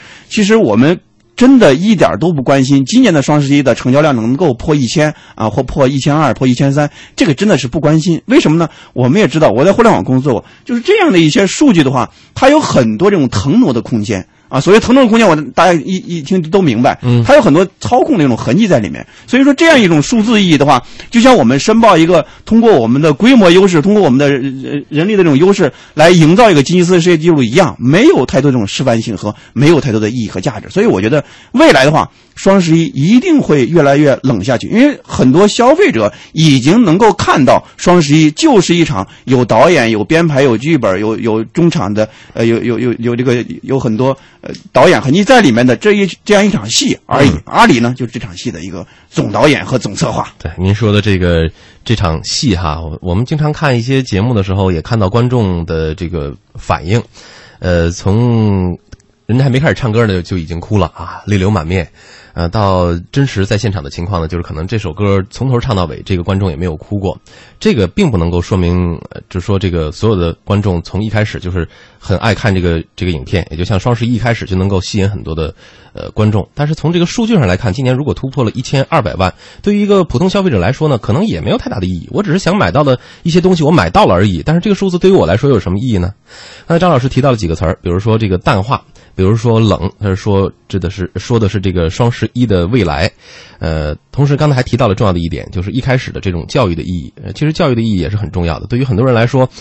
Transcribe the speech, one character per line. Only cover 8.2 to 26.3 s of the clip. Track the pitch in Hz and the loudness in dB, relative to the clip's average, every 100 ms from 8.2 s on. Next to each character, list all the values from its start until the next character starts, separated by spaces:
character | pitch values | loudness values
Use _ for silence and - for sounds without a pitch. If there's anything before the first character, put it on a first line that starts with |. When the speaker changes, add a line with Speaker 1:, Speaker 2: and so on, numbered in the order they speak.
| - | 0
Speaker 1:
为 | 285 | 2
什 | 165 | 2
么 | 165 | 0
呢？ | 160 - - | -2 -6 -10
我 | - 123 | -2 0
们 | 196 | 2
也 | 170 | 2
知 | 151 | 2
道， | 143 | 2
我 | 110 | 2
在 | 175 | 2
互 | 196 | 4
联 | 226 | 4
网 | 117 | 2
工 | 104 131 | 0 0
作， | 139 104 - _ - | 0 -4 -6 _ -8
就 | |
是 | 240 | -4
这 | 285 440 | 0 2
样 | 339 | 2
的 | 180 | 4
一 | 156 | 2
些 | 175 190 | 2 0
数 | - 294 | 2 2
据 | 170 | 4
的 | 131 | 2
话， | 131 113 _ _ | 0 -4 _ _
它 | - 277 | 0 2
有 | 302 | 2
很 | - 147 113 107 | 2 0 0 0
多 | 196 | 0
这 | 190 | 2
种 | 127 | 0
腾 | 104 139 220 | -2 0 2
挪 | 202 | 2
的 | 117 | 0
空 | - 117 | -4 -4
间 | 104 95 - _ - | -4 -6 -8 _ -6
啊。 | 131 | -2
所 | 170 | 2
谓 | 214 | 2
腾 | 196 | 4
挪 | 262 | 2
的 | 240 | 4
空 | 226 | 4
间， | 208 | 2
我， | 156 127 | 2 -2
大 | - | 0
家 | 180 | 2
一， | 170 180 185 | 2 -2 -6
一 | 160 170 | -6 -8
听 | 135 185 156 | -4 -4 0
都 | 196 | 0
明 | 165 110 | 0 2
白， | 127 - | 0 0
Speaker 2:
嗯。 | 123 120 | 0 0
Speaker 1:
它 | 113 | 4
有 | 294 | 4
很 | 190 | 4
多 | 151 190 - | 2 0 -4
操 | 214 247 | -2 0
控 | - 220 | 0 0
的 | |
一 | 139 | 0
种 | 110 | 0
痕 | 117 170 | 0 0
迹 | 220 | 2
在 | 139 | 0
里 | 95 | 0
面。 | 62 - - - | -8 -14 -20 -2
所 | 247 | 2
以 | |
说 | 277 | 2
这 | 262 330 | 4 4
样 | 285 | 4
一 | 185 | 4
种 | 156 | 2
数 | - 233 | 2 0
字 | 214 214 | 2 2
意 | 185 | 2
义 | 147 | 2
的 | 143 | 2
话， | 127 - - - | 0 -2 -20 -4
就 | 233 | 2
像 | 262 | 4
我 | 226 | 4
们 | 117 139 | 4 0
申 | - 226 | 2 4
报 | 226 165 | 4 4
一 | |
个， | 165 170 - - | 4 2 0 -8
通 | - 220 | 0 2
过 | 226 156 | 4 4
我 | 113 | 4
们 | 135 | 2
的 | 160 | 2
规 | 143 226 | 2 4
模 | 262 180 | 6 6
优 | 180 190 | 6 4
势， | 165 | 2
通 | 165 | 2
过 | 208 | 2
我 | 160 | 4
们 | 127 | 2
的， | 143 | 2
呃， | 139 135 131 127 143 123 | 0 -4 -8 -8 -8 -6
人 | 147 190 | -2 0
力 | 208 | 2
的 | |
这 | |
种 | 170 135 | 4 4
优 | 185 | 4
势 | 196 143 - - | 2 0 -4 -8
来 | 151 165 | 2 4
营 | 185 151 | 6 4